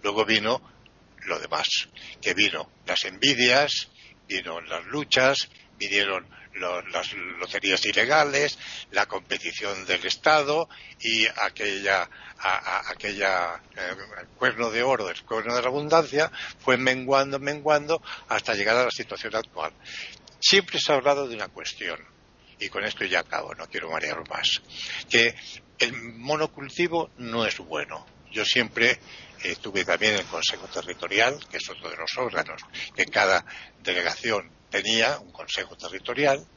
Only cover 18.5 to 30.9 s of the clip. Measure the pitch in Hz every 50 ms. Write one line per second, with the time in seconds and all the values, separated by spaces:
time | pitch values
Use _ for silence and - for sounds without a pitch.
18.5 | 113 101 101 107 113 120 127 120 - - 117 - 101 95 - 113 110 110 113 _
19.5 | _ - 78 78 - _ - - - - - - - - - - - _ - -
20.5 | 190 196 196 - - 156 - - 151 135 123 143 143 139 139 127 117 107 101 92
21.5 | _ - 78 - - - 107 90 80 76 - - _ _ _ _ _ _ _ -
22.5 | - _ 98 95 - 104 101 107 - - 110 95 92 87 80 - - 76 76 -
23.5 | - - - - - 87 82 82 80 80 78 76 78 82 82 - - - - -
24.5 | - - - - - - - - - - - - - 120 117 117 117 - - -
25.5 | - - _ _ _ _ 123 117 117 117 117 117 113 113 117 135 151 156 156 151
26.5 | - - 139 135 - - 175 175 165 170 156 - - 123 123 117 113 117 113 104
27.5 | 90 - 90 80 80 76 73 - 80 76 - - - - - - - 110 107 -
28.5 | - 127 120 110 - 117 117 123 123 - - - - - - - - - - 95
29.5 | 82 - - 110 95 98 87 85 87 85 101 107 107 98 87 - - 82 82 -
30.5 | - - - - - 90 85 87